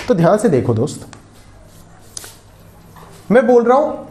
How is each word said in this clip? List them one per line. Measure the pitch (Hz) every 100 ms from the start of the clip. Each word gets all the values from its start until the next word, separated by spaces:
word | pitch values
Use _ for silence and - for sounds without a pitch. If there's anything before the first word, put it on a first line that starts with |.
| -
तो |
ध्यान | 190 165 214
से | 233
देखो | 131 113
दोस्त, | 110 151 - - - - - - - - - - - - - - - - - - - - - - - -
मैं | 233 226
बोल | 240
रहा | 233 262
हूँ | 311 - -